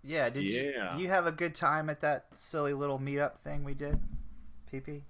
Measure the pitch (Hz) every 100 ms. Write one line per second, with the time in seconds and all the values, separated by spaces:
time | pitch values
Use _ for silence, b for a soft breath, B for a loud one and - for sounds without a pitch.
0 | 135 156 120 131 98 117 139 131 95 85
1 | 180 190 170 160 175 - 156 156 156 147
2 | 147 143 - - - 160 143 139 143 135
3 | 135 139 147 - - 143 143 139 143 151
4 | - - - - - - - 135 135 147